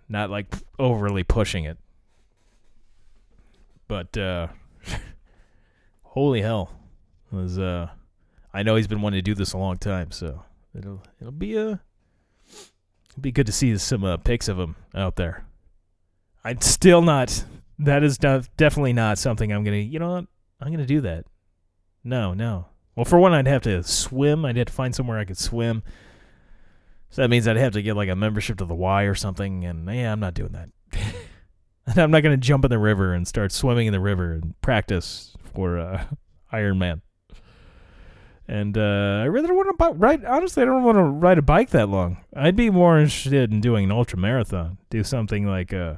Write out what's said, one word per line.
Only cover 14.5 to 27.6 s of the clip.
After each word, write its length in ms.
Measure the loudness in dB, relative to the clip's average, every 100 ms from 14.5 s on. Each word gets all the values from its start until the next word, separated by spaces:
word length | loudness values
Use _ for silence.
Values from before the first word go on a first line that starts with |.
| -4
him 160 | -6 -10 -12
out 220 | -6 -4 -4
there. 300 | -6 -8 -16 -20 _ _ _ _ _ _ _ _
I'm 160 | -10 -4
still 420 | 0 6 8 8
not, 440 | 6 2 0 -4 -10 -16 -20 -4
that 240 | 0 2
is 140 | 2 2
def-, 360 | 2 0 -2 2
definitely 340 | 2 4 0
not 280 | 2 0 0
something 340 | -2 -2 -2
I'm 100 | -2
gonna, 140 | -2 -2
you 220 | -4 -4
know 160 | -4 -6
what? 100 | -8 _ _ _
I'm 100 | -8
gonna 160 | -4 0
do 140 | 0
that. 260 | -2 -6 -12 _ _ _ _ _ _ _
No, 300 | -6 -4 -2
no. 320 | -2 -4 -6 -10 _ _ -6
Well, 80 | 4
for 140 | 8
one, 120 | 8
I'd 160 | 6 4
have 140 | 2
to 220 | 0 -2
swim. 600 | -2 -4 -4 0 2 2
I'd 140 | 0 -2
have 100 | -2
to 60 |
find 200 | -4 -4
somewhere 240 | -4 -4 -4
I 60 |
could 140 | -6 -6
swim. 440 | -6 -2 -2 -4 -8 -16 -20 -20 -20 _ _ -20 -20 _ _ -20 -10
So 120 | -2
that 80 | 2
means 180 | 4 2
I'd 80 |
have 160 | 2